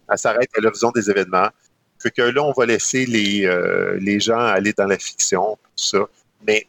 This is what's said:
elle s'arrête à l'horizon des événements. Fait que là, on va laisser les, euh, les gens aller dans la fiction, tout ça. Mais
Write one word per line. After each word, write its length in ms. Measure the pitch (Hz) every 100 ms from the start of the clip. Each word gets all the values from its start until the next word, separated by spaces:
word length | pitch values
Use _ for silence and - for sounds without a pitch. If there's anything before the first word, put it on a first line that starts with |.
| -
elle 80 | 104
s'arrête 320 | 123 113 127 -
à 40 |
l'horizon 300 | 110 104 117
des 180 | 120 101
événements. 380 | 101 92 92 101 - _ _ _ -
Fait 80 | 120
que 120 | -
là, 200 | 120 127
on 100 | 151
va 140 | 135 117
laisser 400 | 110 - 131 127
les, 400 | 113 104 101 95
euh, 500 | 90 90 92 92 95
les 180 | 98 101
gens 200 | 101 117
aller 340 | 120 98 101
dans 140 | 104 98
la 120 | 95
fiction, 580 | - - - 95 101 107 _ -
tout 80 |
ça. 140 | - 98 104 _ _ _ 107
Mais 200 | 107